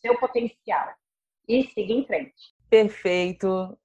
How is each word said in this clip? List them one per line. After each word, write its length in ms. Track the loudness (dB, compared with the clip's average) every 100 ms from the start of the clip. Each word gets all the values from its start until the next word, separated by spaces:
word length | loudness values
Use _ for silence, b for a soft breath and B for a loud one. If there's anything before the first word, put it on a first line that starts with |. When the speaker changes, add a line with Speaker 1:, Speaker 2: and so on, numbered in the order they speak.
Speaker 1:
seu 180 | -2 0
potencial. 680 | 0 -2 -4 -8 -6 -4 -4 -12 _ _ _ _ -2
E 180 | 0
siga 280 | 0 -4 -4
em 140 | -2 -2
frente. 480 | -4 -6 _ -20 _ 4
Speaker 2:
Perfeito. 1080 | 4 4 0 -2 0 0 -2 -2 -2 -4 -12